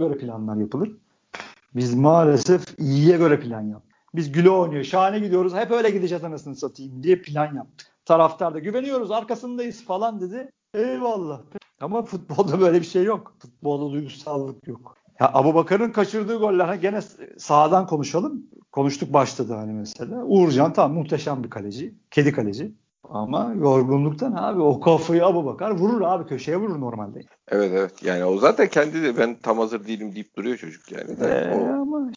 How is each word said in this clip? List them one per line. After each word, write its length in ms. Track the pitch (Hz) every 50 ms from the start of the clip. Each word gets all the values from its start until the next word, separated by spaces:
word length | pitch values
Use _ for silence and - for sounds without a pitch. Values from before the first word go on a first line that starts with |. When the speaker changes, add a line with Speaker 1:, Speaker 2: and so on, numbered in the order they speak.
| 165
Speaker 1:
göre 100 | 156 143
planlar 380 | 139 131 120 113 110 110 110 107
yapılır. 360 | 107 104 104 - 135 190 - - - _ _ _ _ _ _ - - - - - _ _ _ _
Biz 200 | 123 123 123 120
maalesef 840 | 123 139 151 160 170 165 151 147 120 - - 180 180 - - - -
iyiye 380 | 156 139 135 143 147 165 180
göre 220 | 160 170 160 147 -
plan 220 | - 120 117 110
yaptık. 340 | 107 107 104 - _ _ _ _ _ _ -
Biz 160 | 165 160 143
güle 180 | 135 165 170 185
oynuyor, 340 | 190 185 175 165 147 143 131
şahane 360 | - 175 185 190 190 202 214
gidiyoruz. 360 | 208 202 180 180 185 185 175
Hep 160 | 196 226 185
öyle 180 | 233 240 226 220
gideceğiz 340 | 196 202 180 175 180 170 156
anasını 320 | 165 156 139 - 147 131
satayım 480 | - 151 131 - - 135 135 127 131 131
diye 180 | 175 185 175
plan 340 | 180 - 147 147 151 151 143
yaptık. 320 | 131 117 - _ - - _ _ _ _
Taraftar 480 | - 165 165 160 160 160 - 185 165 151
da 60 | 156
güveniyoruz, 520 | 147 202 208 247 262 277 269 254 233 185
arkasındayız 720 | 208 226 220 220 233 226 - 247 247 240 240 240 226 - -
falan 360 | - 185 190 220 233 220 202
dedi. 300 | 180 180 202 247 269 269 _ _ _ _ -
Eyvallah. 680 | 208 226 254 262 254 247 240 220 202 175 151 143 131 - _ - 127 - _ _ _
Ama 220 | 139 165 208 233 226
futbolda 580 | 233 - 175 - - 143 - 202 151 143 190
böyle 180 | 190 175 165 175
bir 60 | 165
şey 180 | - - 185 180
yok. 320 | 208 220 - - - _ _
Futbolda 540 | - 131 _ _ - 147 143 139 147 143 139
duygusallık 760 | 147 151 135 - - - 156 147 139 139 135 123 - _
yok. 300 | - 117 - - - - _ _ _ _ _
Ya 120 | 123 131 -
Abubakar'ın 580 | 135 135 151 156 165 160 165 185 202 233 226
kaçırdığı 460 | 233 214 202 202 208 220 208 196 233
goller, 280 | 220 214 208 190 180 180
ha 100 | 165 196
gene 260 | 180 165 196 202 208
s-, 280 | - - - - - - -
sahadan 500 | - - - 151 147 151 156 180 185 190
konuşalım. 560 | 180 170 147 139 - - 165 214 302 302 240 - - - - _ _
Konuştuk 420 | - 139 139 139 135 - - 131 -
başta 360 | 143 135 - - - 123 107
da 80 | 117
hani 160 | 107 110 107 107
mesela. 500 | 107 104 107 - - 120 139 214 247 240
Uğurcan 500 | 269 196 196 180 160 135 131 143 165 160
tamam 240 | - 170 139 151
muhteşem 460 | 170 147 147 165 139 - 151 143 131 117
bir 60 | 117
kaleci. 460 | - 110 98 104 101 123 160 220 - _ _ _
Kedi 200 | - 151 147 147
kaleci. 400 | - - 110 104 98 107 165 - - _ _ _ _ _ _ -
Ama 440 | - 104 107 117 143 175 214 240 226 196
yorgunluktan 720 | 151 143 131 131 127 127 139 139 143 151 151 151 247 269 208
abi 280 | 170 190 214 214 180
o 180 | 160 147 131 -
kafayı 460 | - 170 165 151 160 170 170 170 175
Abubakar 460 | 190 180 175 156 131 113 - 180 220
vurur 300 | 208 170 180 214 240 233
abi, 260 | 185 165 185 180 160
köşeye 300 | - 143 127 - 151 160
vurur 240 | 185 214 214 175 147
normalde. 400 | 131 120 113 107 104 101 - - - _ _ _ _
Speaker 2:
Evet, 240 | - - 101 101 95 90
evet. 300 | 95 98 92 - - -
Yani 220 | 90 90 90 90
o 120 | 90 95
zaten 300 | - 240 - 233 - 226
kendi 360 | - - 160 147 156 156 165 160
de 140 | 143 117
ben 180 | 127 120 117 120 - -
tam 160 | 117 110 113
hazır 280 | 113 110 117 110 101
değilim 280 | 107 113 101 107 107 95
deyip 200 | 104 101 - _
duruyor 220 | - 101 120 123
çocuk 340 | 107 - 82 78 - _ -
yani. 280 | - - - - - -
De 80 | -
Speaker 1:
Ee, 280 | - - - - - -
Speaker 2:
o, 260 | - - - 269 277
Speaker 1:
ama 300 | 277 285 302 302 277 254 226